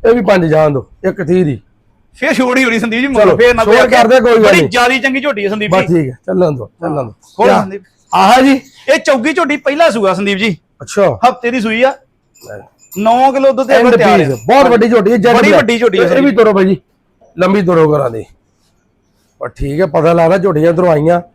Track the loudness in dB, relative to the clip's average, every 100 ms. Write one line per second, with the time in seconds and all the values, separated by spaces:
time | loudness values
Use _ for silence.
0 | 0 0 2 0 2 0 0 -2 -8 _
1 | -8 -6 -2 0 0 -6 _ _ _ _
2 | _ _ -4 -2 0 0 0 -2 -4 -4
3 | -2 0 2 2 2 2 2 2 2 2
4 | 4 2 4 4 4 2 2 0 0 0
5 | -2 -4 -4 -4 -6 -6 -2 -2 0 -2
6 | -2 -8 -6 -2 -2 -4 -12 _ -8 -8
7 | -8 -14 _ -2 0 0 -2 -10 _ _
8 | _ 0 2 4 4 0 -4 -16 -4 -2
9 | 0 -2 -2 -4 -4 -4 -4 0 0 0
10 | -2 -2 -4 -2 -4 -6 _ _ -10 -2
11 | -2 0 -2 -2 -6 -4 -4 0 -2 -2
12 | _ _ _ _ -20 -20 -20 _ _ -6
13 | -2 2 0 2 -2 -2 0 2 2 2
14 | 2 2 0 -4 0 2 4 2 2 2
15 | 2 0 2 2 4 2 2 0 0 0
16 | 0 2 0 2 2 2 0 -2 _ _
17 | _ _ _ -4 -2 0 0 2 2 0
18 | -4 -8 -14 _ _ _ _ _ _ _
19 | _ _ _ _ -14 -8 -8 -4 -2 0
20 | 0 2 2 2 0 0 0 2 0 2
21 | 2 0 -4